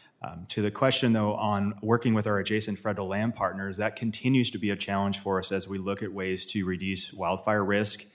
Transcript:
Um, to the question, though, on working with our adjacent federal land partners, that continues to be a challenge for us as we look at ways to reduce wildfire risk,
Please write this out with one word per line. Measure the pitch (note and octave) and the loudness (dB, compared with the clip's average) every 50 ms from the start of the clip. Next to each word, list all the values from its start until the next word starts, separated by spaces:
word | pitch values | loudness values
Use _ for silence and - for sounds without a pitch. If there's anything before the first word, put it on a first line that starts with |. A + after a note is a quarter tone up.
| - - _ _ | -20 -20 _ _
Um, | - - E2 E2+ F#2 - | -12 -10 -10 -12 -10 -6
to | - A2 | -2 0
the | G#2 G#2 | 0 0
question, | G#2 - C3+ C3+ B2+ - C3 A#2 A2+ | 0 2 2 2 4 4 4 4 4
though, | A2 G#2 G#2 G#2 | 4 4 2 0
on | - A2 G#2 G#2 G2+ G2+ G#2 G#2 - | 0 0 0 2 2 0 0 -2 -2
working | G#2+ A2 A#2+ A#2 - A#2+ A2 | 2 2 2 4 4 4 2
with | G#2+ G#2 | 4 2
our | A2 G#2 G2 | 2 0 0
adjacent | F#2 - G#2+ G#2+ - G#2+ G2+ | 0 0 0 0 0 -2 -4
federal | - - G#2+ G2+ G2+ F#2+ | -4 -4 -4 -2 -2 -4
land | F#2 G2 G#2 A2 A#2 A2 | -2 0 0 0 0 0
partners, | G#2 G2+ F2+ F#2 G2 G2 G2 F#2 | 0 -2 -2 -2 -4 -6 -6 -2
that | G2+ G#2 A2 - | -2 -2 -2 -2
continues | - A#2 A2+ - - - B2+ C3+ B2+ A#2 - | -2 -4 -4 -4 0 2 4 4 4 4 2
to | - | 0
be | F#2+ G#2+ G2+ | -2 -2 -2
a | G2+ | -2
challenge | G2 - G2+ G2 G2 G2+ G2 F#2+ - | -2 -2 0 0 2 2 2 0 -2
for | - G2+ F#2+ F#2 | 0 0 0 0
us | F#2 - G2 | 0 0 -2
as | F#2+ F2+ F#2 | -2 -2 -4
we | G2 | -4
look | F#2+ F#2 G2 G2 - A2 | -4 -2 -2 -2 -2 -4
at | F#2+ | -6
ways | F#2+ G2 F#2+ F#2+ F#2 F2+ - | -4 -4 -2 -2 -2 -2 -4
to | - - G#2 F#2 | -2 -2 0 0
reduce | F#2 F#2 E2 F#2+ F#2+ F#2 F#2 - - - | 0 -2 -2 -2 -2 -2 -2 -4 -6 -6
wildfire | F#2+ F2+ E2+ F#2+ F#2 - G#2+ G#2+ G#2 G2 | -4 -2 0 0 0 2 2 2 2 4
risk, | G2+ G2+ G#2 G#2+ G2+ - - - - - | 4 2 2 2 2 -2 -4 -6 -14 -20